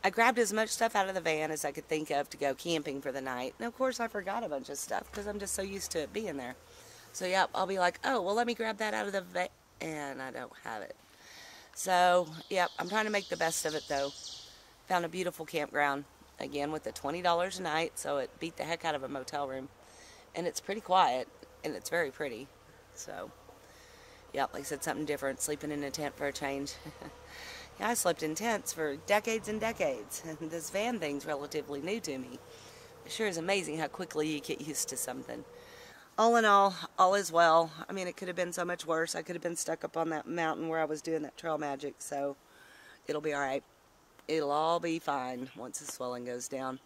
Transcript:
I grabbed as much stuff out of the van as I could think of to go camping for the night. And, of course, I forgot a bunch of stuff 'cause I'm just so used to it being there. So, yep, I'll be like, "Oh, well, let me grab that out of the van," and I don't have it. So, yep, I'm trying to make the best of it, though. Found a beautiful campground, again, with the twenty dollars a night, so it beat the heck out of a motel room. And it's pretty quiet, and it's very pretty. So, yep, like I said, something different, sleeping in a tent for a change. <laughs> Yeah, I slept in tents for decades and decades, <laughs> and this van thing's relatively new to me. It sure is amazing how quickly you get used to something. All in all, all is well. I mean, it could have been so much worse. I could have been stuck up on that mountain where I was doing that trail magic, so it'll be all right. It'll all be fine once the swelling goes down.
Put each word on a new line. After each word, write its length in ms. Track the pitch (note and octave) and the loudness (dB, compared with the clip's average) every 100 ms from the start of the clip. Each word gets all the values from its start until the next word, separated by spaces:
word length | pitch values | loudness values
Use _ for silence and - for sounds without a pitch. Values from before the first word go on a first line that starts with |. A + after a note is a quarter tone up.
I 60 | G3 | 2
grabbed 300 | G3 A#3 A#3+ | 6 4 6
as 120 | G#3+ | 4
much 180 | A3 A3 | 2 0
stuff 260 | - A3+ | 2 2
out 120 | G#3+ F#3+ | 4 2
of 60 | |
the 80 | F#3+ | 2
van 300 | E3 D#3 D#3 | 2 2 0
as 120 | D#3 | 0
I 80 | D3 | -2
could 160 | C#3+ - | -4 -2
think 220 | D#3 D#3 | -2 0
of 200 | C#3+ C#3 | -2 -2
to 60 | - | 0
go 180 | C#3+ | 0
camping 460 | C3 E3+ D#3+ D3 C#3 | 0 0 0 0 -4
for 100 | C#3 | -4
the 100 | C3+ | -4
night. 320 | C3 B2 C3 - | -4 -4 -4 -4
And, 80 | A#3 | -6
of 100 | A#3 | 0
course, 220 | C4 B3 | 0 0
I 80 | A3+ | -4
forgot 360 | G#3 F#3 A3 | -4 -4 -4
a 60 | G#3 | -2
bunch 200 | C#3+ - | -4 -6
of 100 | C#3+ | -8
stuff 320 | - - - | -4 -4 -4
'cause 160 | G#3+ G3+ | -8 -6
I'm 100 | G3+ | -6
just 160 | G3 | -4
so 80 | - | -4
used 300 | G3 G3 - | -4 -6 -4
to 80 | E3 | -4
it 140 | D3 | -2
being 240 | G3+ G#3+ C#3 | -4 -4 -6
there. 180 | B2 B2+ - - - - - | -8 -12 -18 -20 -20 -20 -16
So, 120 | - | -6
yep, 240 | F#3 F#3+ F3+ | 2 4 4
I'll 140 | - F#3 | 2 0
be 100 | F#3+ | 4
like, 220 | F3+ - | 2 2
"Oh, 180 | - B3+ | 0 2
well, 120 | F3+ | 2
let 140 | G#3+ A#3+ | 2 2
me 80 | |
grab 220 | A#3 A3 G#3 | 0 -2 -2
that 160 | G#3+ | -2
out 120 | A3 | 0
of 60 | G3+ | 0
the 80 | G3 | -2
van," 280 | F3+ F3+ F3+ - - - | -2 -4 -4 -6 -20 -8
and 420 | D#3+ D3+ C#3 C3 | -6 -4 -6 -6
I 100 | C3 | -8
don't 240 | B2+ B2+ - | -8 -10 -10
have 180 | - A2 | -8 -8
it. 140 | - - - - - - - - - | -8 -14 -20 -20 -20 -18 -18 -20 -16
So, 580 | - - F3+ F3+ F3+ D#3+ D#3+ - | -6 4 8 10 8 4 -6 -2
yep, 220 | F#3 F3 - | 2 2 0
I'm 100 | F3 | 0
trying 160 | G#3+ | 2
to 60 | G#3+ | 2
make 180 | G#3 - | 0 -2
the 80 | F3 | 0
best 280 | E3 - | 0 2
of 100 | D#3 | 0
it, 80 | D3+ - | -2 -2
though. 240 | C#3+ C#3 - - - - - - - - | 0 0 -4 -12 -14 -16 -20 -20 -20 0
Found 180 | F3+ | 0
a 40 | E3+ | 2
beautiful 360 | F3+ F3+ E3+ | -2 -4 -4
campground, 600 | D#3+ D#3+ D3 D3 C#3+ C#3 C#3+ - - - | -4 -2 0 4 4 2 -4 -20 -20 -10
again, 320 | C#3 C#3+ C#3+ | -6 -2 -2
with 120 | D#3 | -2
the 80 | - | -6
twenty 300 | - C#3 E3+ | -6 -6 0
dollars 380 | F3 E3+ F#3 F#3 | 2 4 2 -2
a 20 | |
night, 380 | F3 D#3 E3 - | -2 0 -2 -4
so 180 | D3 C#3+ | -2 -2
it 220 | B2 - | -2 -6
beat 180 | E3 - | -8 -6
the 60 | |
heck 200 | C#3+ E3 | -4 -2
out 100 | E3 | -2
of 80 | C#3+ | -2
a 60 | C3 | -4
motel 380 | C#3+ B2+ D3 C#3 | -8 -6 -4 -4
room. 220 | C3 C3+ - - - - - - | -6 -10 -16 -20 -20 -20 -20 -10
And 140 | E3 F3 | -4 -4
it's 140 | - | -4
pretty 180 | - G#3 | -6 -6
quiet, 480 | - F#3 D3+ B2+ A#2+ - - - | 4 6 6 2 -4 -14 -20 -10
and 140 | C3 | -8
it's 140 | G2 - | -6 -2
very 200 | E3+ D3 | 0 0
pretty. 380 | - D3 A2+ C#3 - - - - | -4 -6 -6 -12 -18 -20 -20 -20
So, 360 | - - - - - - - - - - - - - - | -16 -12 -10 -10 -14 -20 -20 -20 -20 -20 -20 -20 -20 -6
yep, 220 | C#3 C3+ | -2 -2
like 80 | A#2 | -4
I 20 | |
said, 180 | C#3+ C#3+ | -6 -4
something 240 | E3 D3 | -2 -2
different, 360 | D3+ C#3+ C3+ C3 | -2 -2 -2 -2
sleeping 300 | - D3+ D3+ | -2 -2 -4
in 120 | D3 | -4
a 80 | C#3+ | -4
tent 240 | D3+ C#3+ | -4 -4
for 100 | - | -2
a 80 | C#3+ | -4
change. 400 | - C#3+ C#3 C#3+ - D3+ - | -2 -4 -2 -4 -8 -14 -14
<laughs> 100 | - - - - - - - - | -16 -16 -16 -14 -14 -14 -16 -2
Yeah, 100 | G#3 | 0
I 40 | |
slept 260 | A#3+ F#3 E3 | 4 2 2
in 140 | D#3 | 0
tents 380 | D#3+ A3+ G#3 - | 0 0 0 -2
for 240 | E3 D#3 C#3+ | -2 -2 -4
decades 500 | D#3+ G#3 A3+ A3 G#3+ | 4 4 4 -2 -2
and 120 | G#3+ | -2
decades, 640 | A3 A3+ D#3+ C3+ - - | -2 0 0 0 -6 -10
<laughs> 160 | E3 D#3 | -8 -8
and 120 | D#3+ | -6
this 180 | E3 D#3+ | -6 -4
van 300 | F#3+ A#3 A3+ | -2 -2 -2
thing's 260 | D#3 C#3+ | -2 -4
relatively 560 | D3+ C#3+ C#3+ D#3 C#3+ C#3+ | -4 -4 -2 -4 -4 -6
new 180 | E3 A3+ | -4 -4
to 160 | - C3 | -4 -6
me. 200 | B2+ B2 - - - - - - | -8 -12 -16 -18 -18 -20 -20 -20
It 60 | - | -10
sure 160 | - G#3+ | -2 0
is 100 | E3 | 0
amazing 420 | E3+ G3 D#3 D#3+ | 2 2 2 -2
how 80 | D#3 | -4
quickly 400 | - F3 D3+ D#3 | -4 -4 0 0
you 120 | D3 | 0
get 220 | C#3+ - | -2 -4
used 260 | D3 C#3 - | -4 -4 -4
to 80 | C3 | -4
something. 480 | - C3 - A#2+ - - - - - - - - | -6 -6 -8 -10 -12 -18 -20 -20 -20 -20 -6 4
All 180 | A3+ | 8
in 100 | A#3 | 8
all, 300 | G#3+ G3+ G3 F3 D#3+ - | 10 10 8 4 -10 6
all 160 | F#3 | 8
is 160 | G3+ E3+ | 8 4
well. 400 | E3 E3+ E3 E3 D#3 - | 8 10 8 6 -4 -6
I 40 | |
mean, 140 | F#3+ F3+ | -4 -4
it 100 | - | -6
could 100 | F3+ | -6
have 100 | F3 | -2
been 160 | F3+ | -2
so 100 | F3 | 0
much 220 | E3+ F3 | -2 -2
worse. 300 | D#3 E3 E3 | 0 2 2
I 80 | E3 | -2
could 120 | D#3+ | -4
have 60 | F3 | -4
been 140 | E3+ | -4
stuck 280 | E3+ - E3 | -2 -2 -2
up 140 | - E3 | -2 -2
on 120 | E3 | 0
that 180 | D#3 - | -2 -2
mountain 400 | E3+ D#3+ C3 D#3+ | 0 0 0 0
where 120 | D#3+ | 0
I 60 | |
was 160 | D#3 D#3 | 0 0
doing 220 | - D#3+ | -2 -2
that 140 | D3+ - | -4 -6
trail 200 | E3+ D3+ | -4 -2
magic, 380 | D3 C#3 C#3+ - | -2 -4 -6 -10
so 360 | - C#3+ C#3+ C#3 - - - - - - - | -6 -2 -2 -4 -16 -20 -20 -20 -20 -16 -6
it'll 140 | D3+ | -2
be 120 | D3+ | 0
all 80 | C#3+ | 0
right. 220 | C#3 C#3 - _ - - _ - - | 0 -2 -6 _ -20 -20 _ -16 -2
It'll 240 | D#3+ C#3+ | 0 2
all 280 | D3 D#3+ E3+ | 2 4 2
be 200 | E3+ E3 | 2 -2
fine 500 | - C#3 B2+ B2 C3 | 0 0 -2 -6 -8
once 240 | - B2 - | -10 -10 -10
the 120 | C#3+ | -10
swelling 340 | - B2+ B2 | -6 -6 -4
goes 220 | B2 B2 - | -6 -8 -6
down. 320 | C3+ C3 C3 | -6 -4 -6